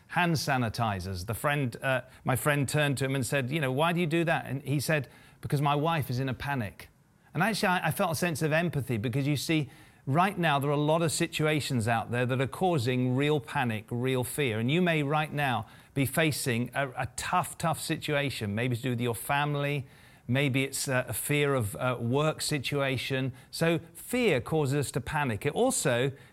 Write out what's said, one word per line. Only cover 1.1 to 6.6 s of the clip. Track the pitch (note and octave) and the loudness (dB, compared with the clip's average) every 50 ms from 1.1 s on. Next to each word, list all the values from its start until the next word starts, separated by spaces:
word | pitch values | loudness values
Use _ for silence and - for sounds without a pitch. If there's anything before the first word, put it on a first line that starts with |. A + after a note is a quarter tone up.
| F#2+ F2+ F2+ | -6 -6 -4
The | A2+ G#2+ | -6 -4
friend, | - - D3 C#3+ D3+ C#3 A#2 - - | -2 0 0 2 2 0 -2 -4 -2
uh, | - C3+ C3 A#2+ - - - - - | 0 0 0 0 -2 -6 -14 -6 -2
my | - C3 | 0 0
friend | B2 - D3+ C#3+ D3 C3+ - | 2 2 2 2 2 2 2
turned | - D3+ D3 C#3+ C3 - | 2 2 2 2 0 0
to | C#3 | 0
him | C3+ C3+ | 0 0
and | C#3 A#2+ | 0 0
said, | - D3 C#3 B2 A#2+ | 0 0 -2 0 0
"You | D3+ E3 | -2 0
know, | C#3+ B2+ | 0 0
why | C3 C#3 D#3+ F3 | 0 2 2 2
do | F3 E3+ | 2 0
you | F3+ | 0
do | D3+ E3 E3+ E3+ | 2 2 0 2
that?" | E3+ D#3+ C3 - | 2 0 -2 -2
And | - C3 C#3 | -4 -6 -6
he | - C3 C#3+ C#3+ | -4 -2 -2 0
said, | A#2+ - D#3+ D3 B2 - - - - - - - | 0 0 0 0 -2 -4 -12 -20 -20 -20 -18 -10
"Because | - - D3+ C#3 | -4 -2 0 2
my | D3+ C#3+ D3 | 2 2 2
wife | D3 D3 E3 E3 D#3 C3 - | 2 2 0 0 0 -2 -2
is | B2 B2 | -2 -2
in | C3+ C3 | -2 -4
a | A2 | -4
panic." | - - C3+ C#3+ B2+ | -6 -4 -4 -4 -4